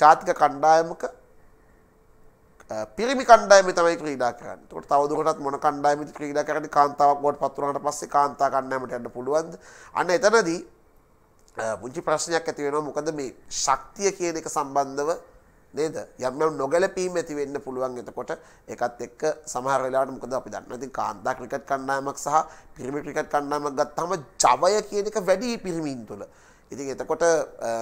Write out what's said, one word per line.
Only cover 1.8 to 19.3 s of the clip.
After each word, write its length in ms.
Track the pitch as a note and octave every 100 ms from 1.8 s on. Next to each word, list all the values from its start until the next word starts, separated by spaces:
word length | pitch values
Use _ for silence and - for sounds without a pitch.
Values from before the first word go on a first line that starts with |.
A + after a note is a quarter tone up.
| _ _ _ _ - _ _ - -
අ, 160 | A2 G#2+
පිරිමි 380 | - A#3 C4
කණ්ඩායමේ 480 | C4 A3+ G#3 G3 F#3
තමයි 240 | F3+ E3+ E3+
ක්‍රීඩා 360 | D3+ C3+ B2
කරන්නේ. 320 | A#2+ - F#2+
එතකොට 240 | - D#2+ -
තවදුරටත් 500 | C#3+ D3 D3+ D#3 D#3
මොන 200 | C#3+ C#3
කණ්ඩායමේද 540 | D3+ C#3+ C#3+ D3 D3
ක්‍රීඩා 300 | - D3 C#3+
කරන්නේ? 260 | D3 D3+ D3+
කාන්තාවක් 520 | D3 C#3+ C#3+ C#3+ C#3+
බවට 200 | C#3+ C#3+
පත් 180 | - -
වුණාට 240 | C#3+ C#3
පස්සේ 260 | C#3+ C#3+ D#3+
කාන්තා 420 | C#3+ C#3+ A#2+ C3+
කණ්ඩායමට 420 | C3+ C3 C3 B2+
යන්න 180 | A#2+ A#2
පුළුවන්ද? 480 | B2 B2+ D3+ E3 F3 - - -
අන්න 160 | - E3+
එතනදී, 500 | F3 G3+ A3+ F3 E3 - _ _ _ _ _ _ _ _ -
අ, 180 | A2 G#2
පුංචි 240 | A#2 C3
ප්‍රශ්නයක් 480 | E3+ D3+ - E3 D#3+
ඇති 140 | C#3+
වෙනවා. 180 | C#3+ D3
මොකද 320 | D3+ D3 D3+
මේ 200 | D3+ C3 - -
ශක්තිය 600 | - - - - - G3
කියන 240 | F#3 E3+ D#3+
එක 120 | D#3
සම්බන්ධව 640 | D#3 C#3 C#3 C#3 C3+ D3 F3 - - _ _ _
නේද? 220 | - D#3 - - -
යම් 240 | B2 C3
යම් 140 | D#3+ D3+
නොගැලපීම් 600 | C3+ E3+ F#3+ F#3+ F#3 F3
ඇති 180 | D#3
වෙන්න 260 | D3 C3+ C#3+
පුළුවන්. 380 | C3+ B2+ C3 B2
එතකොට 320 | A2 - B2 E3 - - -
ඒකත් 320 | A2 B2 -
එක්ක 220 | A#2+ - D#3